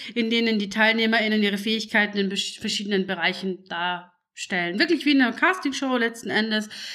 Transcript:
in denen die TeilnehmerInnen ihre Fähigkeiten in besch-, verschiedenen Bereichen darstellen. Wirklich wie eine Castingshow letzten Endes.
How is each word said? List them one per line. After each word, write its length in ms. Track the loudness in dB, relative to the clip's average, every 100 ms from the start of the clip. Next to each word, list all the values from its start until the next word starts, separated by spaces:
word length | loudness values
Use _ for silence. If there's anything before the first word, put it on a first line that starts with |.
| -8
in 160 | -2 0
denen 300 | 2 2 2
die 80 | 0
TeilnehmerInnen 760 | 2 4 4 2 2 2 2
ihre 160 | 2 0
Fähigkeiten 600 | -2 -2 0 0 0 0
in 100 | -2
besch-, 320 | -2 -6 -6
verschiedenen 460 | -6 -6 0 0 0
Bereichen 580 | 0 -2 -2 -6 -6 -8
darstellen. 1120 | -6 -4 -6 -10 _ _ -14 -6 -2 -2 0
Wirklich 260 | 2 2
wie 160 | 4 4
eine 120 | 4
Castingshow 640 | 4 2 2 -2 -4 -2 0
letzten 340 | 0 -2 -2
Endes. 380 | 0 0 -2 -4 -12 -14